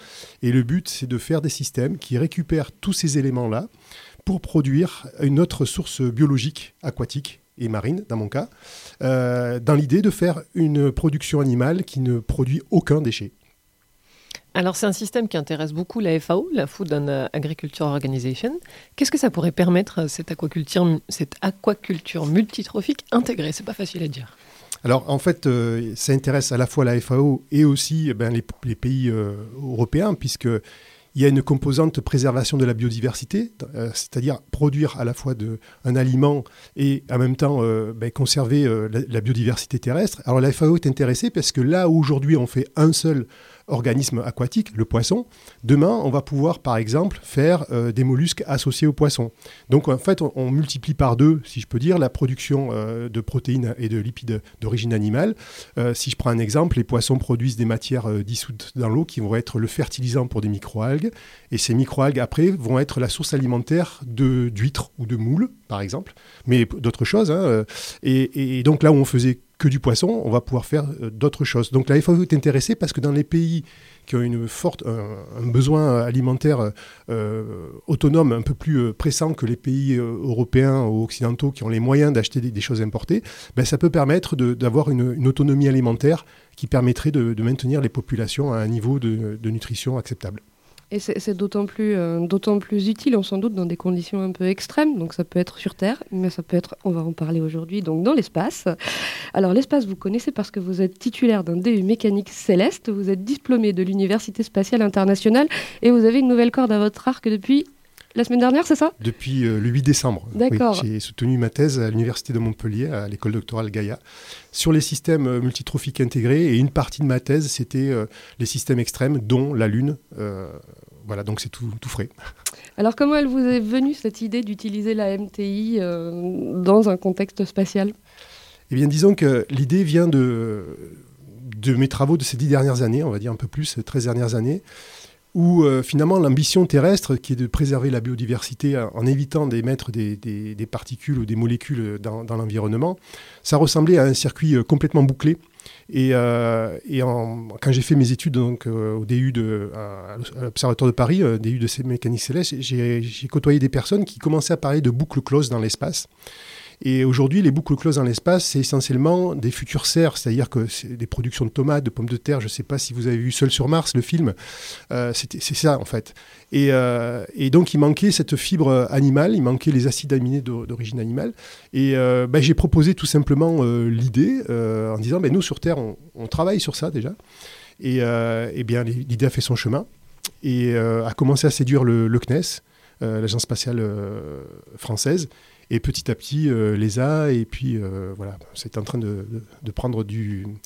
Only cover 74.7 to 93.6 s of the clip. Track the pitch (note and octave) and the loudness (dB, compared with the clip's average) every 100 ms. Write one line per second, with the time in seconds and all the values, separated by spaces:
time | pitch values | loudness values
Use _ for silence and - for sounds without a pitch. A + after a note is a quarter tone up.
74.7 | - C#3 A2+ G#2 G2+ - - A#2+ A#2+ C3+ | -4 -6 -6 -8 -12 -12 -6 0 2 4
75.7 | D#3 D3+ A#2+ A#2+ B2 B2+ C3 D3+ C3+ G#2+ | 4 4 2 2 0 0 2 2 2 0
76.7 | G2+ - - - A2+ G#2+ A2 A2 F#2+ D2+ | -4 -18 -16 -6 -4 -4 -6 -8 -10 -14
77.7 | - - D3+ D3 D#3+ D3+ A#2 A2+ C#3 D#3+ | -10 -4 2 4 4 4 2 -2 -4 0
78.7 | C#3+ A#2+ G#2 D#3 - D#3+ D#3 A#2 A#2+ - | 0 0 0 -2 -2 -2 -2 -4 -4 -2
79.7 | C3 C#3 B2 A#2 A2 C3 A#2 A#2+ C3 C3+ | -2 0 0 -2 -4 -4 -2 2 4 4
80.7 | C3+ A2+ A2 A2+ - A#2 A#2+ C#3+ C3+ A2 | 2 2 0 -2 -2 -2 0 -2 -2 -2
81.7 | A2+ A#2+ C#3 D3 B2+ G#2+ B2+ A#2+ G#2 - | 0 2 4 4 4 0 -2 -4 -4 -4
82.7 | A2+ G#2+ A2+ - G3+ - - - - B2 | -2 -2 -4 -2 -2 -2 -18 -6 -2 0
83.7 | C#3 E3+ E3 C#3 F3 - C#3+ B2 A#2+ B2 | 2 2 2 4 2 0 0 0 2 2
84.7 | B2+ D3 B2+ B2 B2 B2+ C3 D3 C#3 C#3 | 2 2 2 0 2 0 4 4 4 4
85.7 | C3 B2 A2+ C#3+ E3 - - _ - - | 4 2 2 2 2 -4 -20 _ -10 -2
86.7 | C3 B2 A#2+ D#3 C#3+ A#2 G#2+ A2+ C3 B2+ | 2 2 2 0 0 0 0 0 0 0
87.7 | C#3+ C3+ - - A2+ G#2+ - C#3 A2+ G#2+ | 0 -2 -4 -4 -4 -4 -2 -2 0 -2
88.7 | A2+ A2 C#3 A#2 A2 A2 G#2+ A2 A2 - | 0 0 0 0 -2 -4 -6 -4 -6 -6
89.7 | A2 C3 B2+ - A#2+ G2 G#2 _ _ _ | -6 -4 -4 -6 -10 -10 -12 _ _ _
90.7 | - - G3+ G3+ - G#3+ F3+ G3+ G#3 G3+ | -20 -10 -8 -6 -6 -4 -4 -2 -4 -4
91.7 | - G#3+ G3 E3+ E3+ F3 F#3+ G#3+ G#3 - | -2 -2 0 0 -2 -2 -2 0 0 0
92.7 | G#3 G3 G#3+ D4 A3+ F#3+ G3 A3+ G3 | 0 0 0 0 0 0 -2 -2 -2